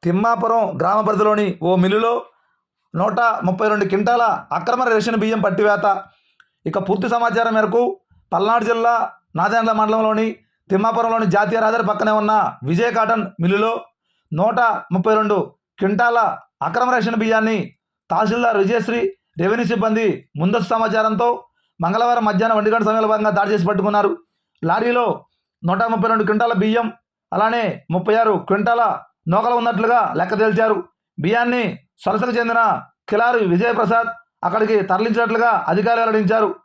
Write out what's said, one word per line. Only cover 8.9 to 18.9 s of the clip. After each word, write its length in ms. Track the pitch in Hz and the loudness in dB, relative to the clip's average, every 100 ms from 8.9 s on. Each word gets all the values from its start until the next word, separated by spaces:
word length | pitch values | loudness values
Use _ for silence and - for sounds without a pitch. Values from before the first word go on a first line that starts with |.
| 233 214 - _ 156 | 0 -2 -8 _ -4
నాదెండ్ల 360 | 190 226 226 | 0 0 0
మండలంలోని 540 | 220 214 220 220 214 220 220 _ _ _ | 0 0 2 0 0 -2 -6 _ _ _
తిమ్మాపురంలోని 560 | 190 220 233 226 226 214 | 0 0 0 0 0 2
జాతీయ 320 | 196 208 226 | 2 0 0
రహదారి 260 | 220 226 196 | 0 0 -2
పక్కనే 220 | 208 214 214 | -2 0 0
ఉన్న 120 | 208 214 170 - 127 | 2 0 0 -4 -4
విజయ 220 | 170 233 | 0 0
కాటన్ 340 | 226 220 226 185 - | 0 0 -2 -4 -4
మిల్లులో 320 | 170 196 220 226 - _ _ _ _ | 0 0 0 -4 -10 _ _ _ _
నూట 280 | 156 208 240 240 208 - | -2 0 2 0 0 -4
ముప్పై 220 | 185 202 | -2 2
రెండు 220 | 214 214 202 - _ _ - | 2 2 0 -2 _ _ -4
క్వింటాల 400 | 190 202 240 233 202 - - _ | -2 0 2 2 0 -2 -14 _
అక్రమ 320 | 151 202 247 | -4 -2 0
రేషన్ 240 | 254 220 233 | 0 0 -2
బియ్యాన్ని 360 | 220 220 220 220 156 _ _ _ _ | 0 0 0 -2 -6 _ _ _ _
తహసీల్దార్ 480 | 175 214 233 233 214 | -2 0 0 0 2
విజయశ్రీ, 380 | 196 233 226 | 0 0 -2